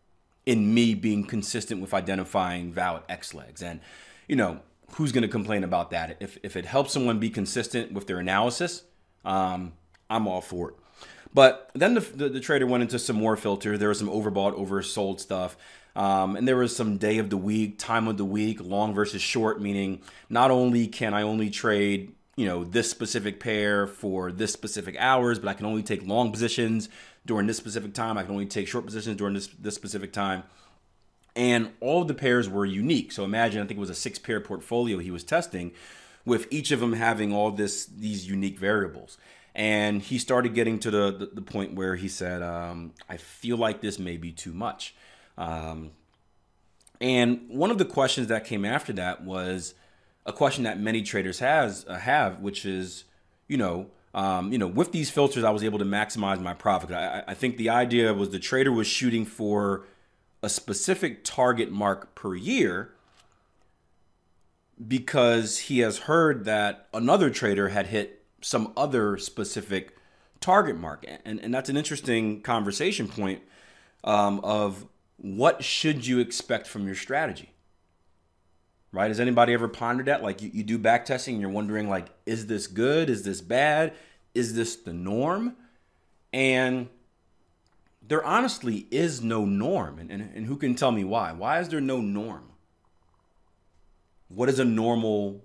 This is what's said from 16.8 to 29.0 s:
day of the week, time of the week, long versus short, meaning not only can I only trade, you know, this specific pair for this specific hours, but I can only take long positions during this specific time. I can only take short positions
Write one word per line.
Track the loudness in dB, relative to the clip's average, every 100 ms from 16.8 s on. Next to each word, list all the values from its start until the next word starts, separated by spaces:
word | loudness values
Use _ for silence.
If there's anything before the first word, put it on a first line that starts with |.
| 0 2
day | 2 2
of | 0
the | -2
week, | 0 0 0 -4
time | -2 0 0
of | 0
the | -2
week, | 0 0 -2
long | -4 0 0
versus | 0 0 -2
short, | -2 0 0 0
meaning | -2 0 -2 -4 -10 -20 -2
not | 4 6
only | 6 4 4 2
can | 0 0
I | 0
only | 0 0 -2
trade, | 0 2 4 4 0 -4 -16 _ -2
you |
know, | -2 -2
this | 0 0 0
specific | -2 -4 -2 -4 -4
pair | -2 0 2 2 0
for | -4 -4 -4 -4
this | -4 -4
specific | -4 -8 -8 -8 -2
hours, | 2 4 4 0
but | -2
I |
can | -4
only | -4 -2
take | -2 -4 0
long | 0 0
positions | 0 -2 0 0 0 -4 -12 -20 _
during | -4 0 0
this | -2
specific | -6 -8 -6
time. | -4 -4 -4
I |
can | -4
only | -4
take | -4 -6 -4
short | -6
positions | -6 -8